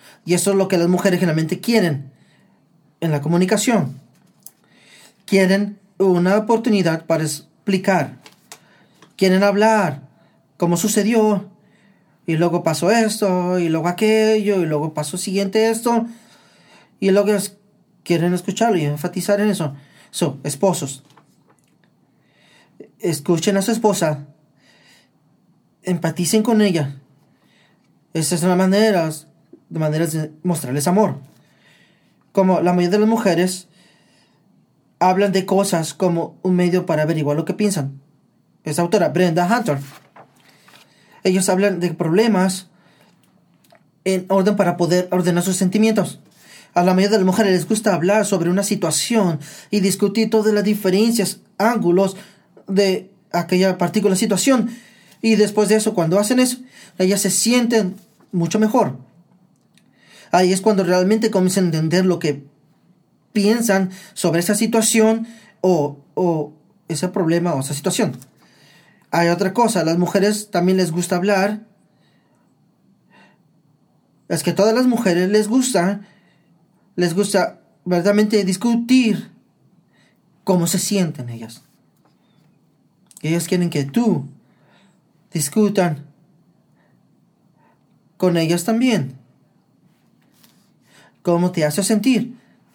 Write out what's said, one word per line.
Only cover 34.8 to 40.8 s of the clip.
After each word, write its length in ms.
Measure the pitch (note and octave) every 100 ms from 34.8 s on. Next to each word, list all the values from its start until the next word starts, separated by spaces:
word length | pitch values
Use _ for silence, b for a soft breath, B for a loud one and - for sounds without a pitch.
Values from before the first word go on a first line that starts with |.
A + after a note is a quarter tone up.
| _ _
hablan 340 | F#3 F#3 G3+
de 120 | F#3+ F#3
cosas 480 | F#3+ G3 E3 D#3
como 440 | - F#3 E3+ D#3 -
un 120 | F#3 F3+
medio 300 | F3 F3+ F3+
para 160 | D3+
averiguar 340 | D#3 D#3+ C#3+ D3+
lo 80 |
que 100 | D#3+
piensan. 460 | - G#3 F3 C3+ - _ _ _ _ _ _
Esa 200 | D#3 D3
autora, 260 | E3+ G#3+ D#3+
Brenda 360 | C3+ F3+ E3 F3
Hunter. 240 | A#3+ G#3 C#3 - - _ - - _ b b b b